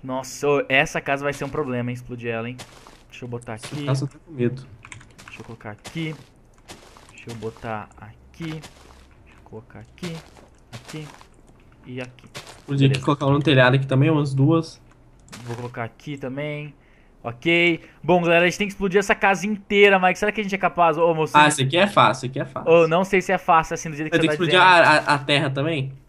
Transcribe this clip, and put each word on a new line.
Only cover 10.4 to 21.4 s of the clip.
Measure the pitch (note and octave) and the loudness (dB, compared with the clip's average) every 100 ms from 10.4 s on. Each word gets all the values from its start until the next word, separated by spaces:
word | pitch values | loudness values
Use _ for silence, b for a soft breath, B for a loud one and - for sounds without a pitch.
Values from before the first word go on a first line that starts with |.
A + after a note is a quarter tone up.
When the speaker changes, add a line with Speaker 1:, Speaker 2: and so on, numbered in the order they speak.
| - _ _ | -20 _ _
Speaker 1:
Aqui. | A#2+ - D#3 D3 - - _ _ _ _ _ - | -20 -18 -16 -18 -20 -20 _ _ _ _ _ -18
E | B2+ | -14
aqui. | B2 - - - - - | -14 -18 -20 -20 -20 -20
Speaker 2:
Explodir | - C3+ C3+ | -6 2 2
aqui, | |
Speaker 1:
Beleza. | C3+ - | 2 -2
Speaker 2:
colocar | C#3+ C#3 | 0 0
uma | |
no | C#3 | 2
telhado | D3+ C3+ B2+ C3+ | 4 6 6 4
aqui | C3+ | 0
também, | C3 D3+ | 0 2
umas | D#3 D3 | 2 -2
duas. | C3+ C#3 E3 D#3+ - _ _ _ _ - - A#2+ | 0 2 2 -2 -16 _ _ _ _ -20 -20 -14
Speaker 1:
Vou | A#2 | -12
colocar | A#2+ B2 | -12 -10
aqui | A2+ - - C#3 | -12 -12 -14 -12
também. | C3+ C3+ D3+ D3 D3+ C#3+ b b b b | -10 -10 -10 -10 -14 -20 b b b b
Ok. | A#2 A#2+ E3 E3+ E3+ D#3+ B B | -12 -6 0 2 2 0 B B
Bom, | D3 F3+ | 0 2
galera, | E3+ E3+ F3 | 4 4 2
a | |
gente | - | 0
tem | G3+ | -6
que | |
explodir | G3 G3 F#3 | -4 0 0
essa | G3 | 0
casa | G#3 G3+ F#3+ G3 | 0 0 0 -4
inteira, | G#3 - G3+ G3+ F#3+ | -6 -2 6 6 6
Mike. | F3+ F3+ | 2 0
Será | G#3 | -4
que | G3+ | -4
a | |
gente | G3+ G3 | -6 -2
é | |
capaz? | F3 F3 E3 D#3 | -2 2 2 4
Ô, | E3+ | 2
moço. | D#3+ D3+ | 2 2
Speaker 2:
Ah, | D3+ | 4